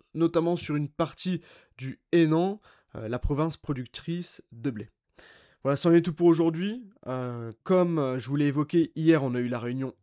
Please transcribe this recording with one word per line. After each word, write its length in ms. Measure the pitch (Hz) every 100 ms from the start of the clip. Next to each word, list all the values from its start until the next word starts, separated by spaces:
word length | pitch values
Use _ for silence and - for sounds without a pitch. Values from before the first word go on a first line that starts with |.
| _
notamment 440 | 160 165 165 170 175
sur 180 | - 151
une 140 | 147
partie 520 | - 160 - 180 180 - - _ -
du 240 | 131 - _
Henan, 480 | 170 160 160 185 208 _ _ _ -
euh, 120 | 110
la 120 | 120
province 360 | - 143 160 -
productrice 880 | - 131 123 - - 175 175 - -
de 180 | 117 135
blé. 200 | 107 110 _ _ _ - - _ _
Voilà, 140 | 135 143
c'en 160 | 170
est 80 | 170
tout 120 | 170
pour 140 | 156 175
aujourd'hui. 580 | 160 165 160 196 240 208 _ -
Euh, 460 | 127 123 120 117 110
comme, 360 | - 185 175 160
euh, 200 | 135 127
je 80 | 117
vous 80 | 143
l'ai 120 | 143
évoqué, 440 | 139 151 170 160 -
hier, 260 | 160 160
on 100 | 135
a 60 | 123
eu 80 | 123
la 120 | 123
réunion 360 | 117 131 131 -